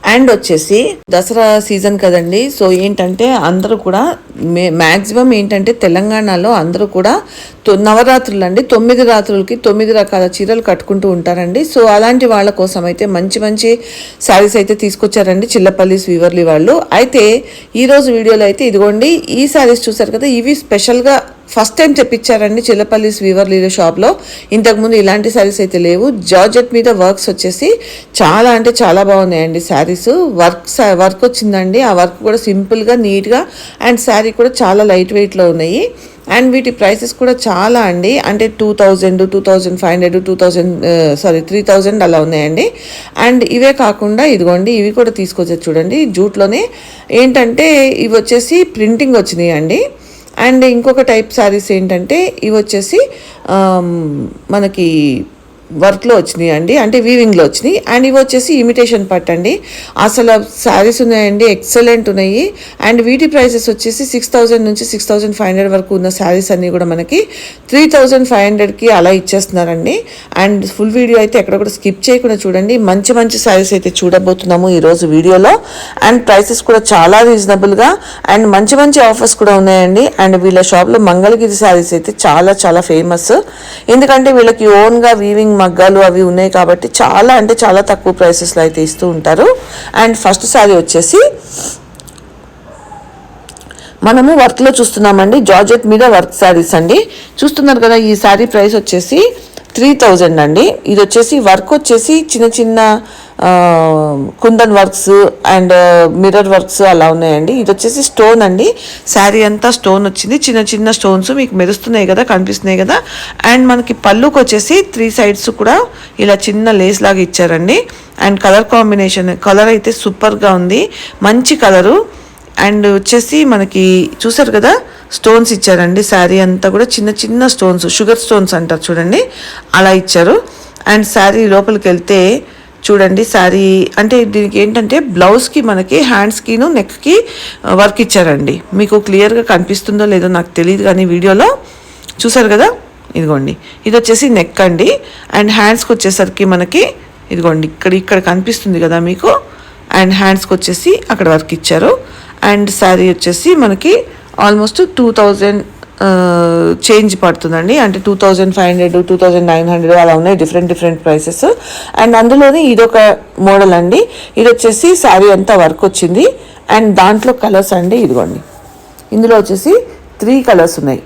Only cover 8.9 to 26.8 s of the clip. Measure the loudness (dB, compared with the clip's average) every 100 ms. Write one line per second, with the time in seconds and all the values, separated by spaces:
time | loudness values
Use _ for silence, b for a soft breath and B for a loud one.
8.9 | 2 2 2 0 -4 -4 -2 -2 0 0
9.9 | 0 0 -2 -2 -4 -4 -2 -2 -4 -4
10.9 | -4 -2 -2 -4 -4 -4 -4 -2 0 2
11.9 | 4 2 2 0 0 -2 -2 -4 -4 -6
12.9 | -4 -4 -4 -4 -4 -4 -2 -2 -2 B
13.9 | B B B 0 2 2 0 -4 -2 -4
14.9 | -4 -4 -2 0 -2 -2 0 0 2 0
15.9 | 0 -2 0 0 0 0 2 2 0 0
16.9 | -2 0 2 2 2 -4 B B -4 2
17.9 | 4 2 0 2 2 2 0 -2 2 0
18.9 | 2 0 -2 -4 -2 0 2 2 2 -2
19.9 | -4 -4 -4 -2 -2 -2 -4 -2 -4 0
20.9 | 0 2 0 -2 -20 -8 -4 -4 0 0
21.9 | 2 0 -2 -2 -2 0 -2 -2 -2 0
22.9 | -2 -2 -2 -2 0 0 0 -2 0 -2
23.9 | 0 -2 -2 B B B 0 0 0 0
24.9 | 2 2 0 -2 0 0 0 -4 -2 0
25.9 | 0 -2 -4 0 2 2 2 0 0